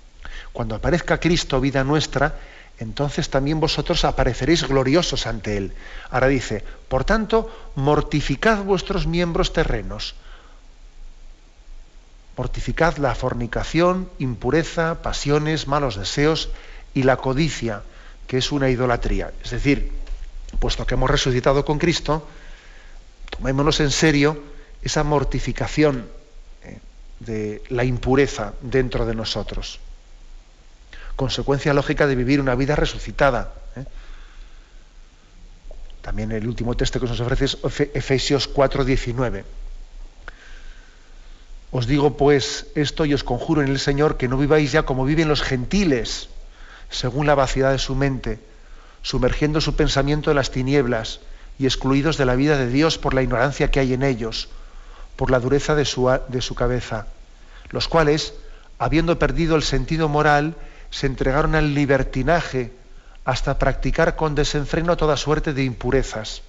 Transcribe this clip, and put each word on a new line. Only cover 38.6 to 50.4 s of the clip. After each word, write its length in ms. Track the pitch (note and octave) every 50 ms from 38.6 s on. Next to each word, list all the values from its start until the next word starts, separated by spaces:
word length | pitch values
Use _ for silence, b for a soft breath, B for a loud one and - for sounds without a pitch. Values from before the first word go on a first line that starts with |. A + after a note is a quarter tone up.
| C3+ C3+ - C#3 C3
diecinueve. 580 | B2+ C3 - - B2 A#2 B2+ B2+ A2+ G2 G2 - - - - - - - - - - - - - - - - B B B B B B B B B B B B B B B B B B B B B B B B B B - - - -
"Os 160 | - B2+ A#2
digo, 280 | A2+ D3 C#3+ C#3+ D3 A#2+
pues, 520 | - C#3 D3 D3 C3+ C3 - - - - - -
esto 280 | D#3 D3 C3+ - - D#3+
y 100 | C#3+ C#3+
os 100 | B2+ -
conjuro 400 | - B2+ A#2+ - - D#3+ D3+ C#3
en 40 |
el 120 | C3+ C#3 C3+
Señor 360 | - D3 C#3 C#3 D3+ D#3 -
que 120 | - C3
no 100 | B2 C3
viváis 340 | C3 D3 C3+ D#3 D#3 D3 B2+
ya 120 | C3 D#3 D3
como 200 | - C3 C3 C3
viven 220 | C#3 D#3 E3 D3+
los 140 | D3+ C#3+ -
gentiles, 880 | - - C3+ B2+ B2 A2 F3+ G#3 G3 D#3+ C3 A#2 G#2+ - - - - - - - B B B B B B B B B -
según 360 | - - - B2+ A#2 C#3+ D3+
la 100 | D3+ C#3+
vaciedad 360 | C#3 C3 - - C3+ C3+ C3+
de 80 | C3+ C3
su 160 | - - C3
mente, 440 | C3 C#3 C#3 C3+ A#2 - A2+ G#2+ - b b b b b b b b b b b b
sumergiendo 580 | - - - A#2+ B2+ B2 - - D3 D3+ D3+ D#3
su 160 | - D3 -
pensamiento 540 | - D3+ C#3 - C#3+ C3+ C#3+ D3+ D3+ C#3+ D#3+
en 80 | D3+
las 140 | C#3